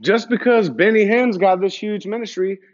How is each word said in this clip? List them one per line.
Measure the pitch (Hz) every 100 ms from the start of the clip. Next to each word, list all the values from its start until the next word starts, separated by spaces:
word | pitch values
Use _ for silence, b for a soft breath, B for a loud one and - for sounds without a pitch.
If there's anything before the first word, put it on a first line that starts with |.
Just | 120 226 220
because | 240 247 233 185
Benny | 117 196 220
Hinn's | 202 233 254 190
got | 190 185
this | 190
huge | - 214 208 180
ministry, | 220 220 - 190 190 b